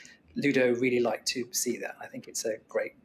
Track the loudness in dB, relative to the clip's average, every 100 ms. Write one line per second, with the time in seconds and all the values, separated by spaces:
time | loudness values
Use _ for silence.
0 | -20 -20 _ -2 2 4 4 4 2 2
1 | 2 0 -4 -4 -4 -2 -2 -2 -6 -10
2 | -12 -12 -10 -6 -4 -6 -4 -4 -4 -8